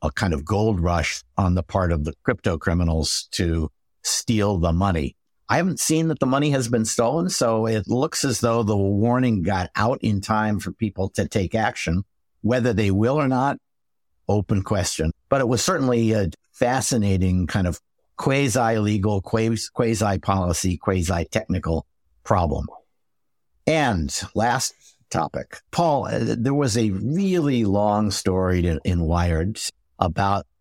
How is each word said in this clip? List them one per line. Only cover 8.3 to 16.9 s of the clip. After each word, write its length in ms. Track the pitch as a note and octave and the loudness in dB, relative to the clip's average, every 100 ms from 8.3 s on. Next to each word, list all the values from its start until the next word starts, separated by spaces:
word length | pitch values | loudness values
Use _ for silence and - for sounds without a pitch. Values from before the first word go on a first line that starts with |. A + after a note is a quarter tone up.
| A#2 | 0
though 240 | A#2 A#2 | 2 2
the 120 | G#2+ G#2 | 2 2
warning 680 | G2 G2+ A2+ B2 B2+ G#2 | 2 2 2 2 2 2
got 260 | E2+ F#2+ F2+ - | 0 -2 -2 0
out 240 | A2 C3 | 0 0
in 200 | A2+ G2+ | 0 -2
time 380 | - G#2+ G#2+ G#2 | 0 0 0 -2
for 120 | F#2 | -4
people 380 | - G#2+ - F#2+ | -6 -6 -4 -4
to 180 | - F#2+ | -2 -2
take 260 | A2 F2 | -2 -2
action. 500 | A2 A2 - - F2 - _ _ _ | 0 -2 -2 -4 -2 -4 _ _ _
Whether 320 | G#2 B2 A#2+ | -2 0 2
they 160 | G2+ G#2 | 2 2
will 300 | G2 A2+ D3+ | 2 2 2
or 60 | C3+ | 0
not, 300 | C3 C3+ - _ _ _ _ _ _ - | 2 0 -2 _ _ _ _ _ _ -2
open 360 | G#2 G2+ G#2 | 0 2 -2
question. 480 | - G2+ F2 - D#2+ - - | 0 -2 -2 -2 -4 -4 -2
But 120 | C3+ | 0
it 60 | A#2+ | 2
was 160 | A#2 | 0
certainly 500 | - F3+ C3 A#2+ A2+ | 0 0 0 2 2
a 180 | G#2+ F#2 - _ | 0 -2 -6 _
fascinating 960 | - A#2+ C3 - | -2 0 0 0